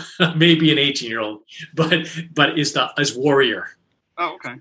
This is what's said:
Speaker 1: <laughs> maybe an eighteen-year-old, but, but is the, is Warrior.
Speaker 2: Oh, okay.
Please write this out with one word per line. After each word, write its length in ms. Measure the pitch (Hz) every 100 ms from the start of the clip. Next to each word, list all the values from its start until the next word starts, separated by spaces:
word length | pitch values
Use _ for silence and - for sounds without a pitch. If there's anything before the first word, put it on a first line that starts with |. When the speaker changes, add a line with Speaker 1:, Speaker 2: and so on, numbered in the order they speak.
| -
Speaker 1:
<laughs> 280 | - 170 160
maybe 340 | 170 160 156
an 80 | 139
eighteen-year-old, 640 | 143 135 117 113 107 107 _ - -
but, 320 | - 160 170 165 160 165
but 240 | - 147 160
is 140 | 139
the, 180 | 139 127 -
is 180 | 139 123
Warrior. 540 | 143 139 123 98 - - _ _ _ -
Speaker 2:
Oh, 160 | 170
okay. 160 | 160 127 123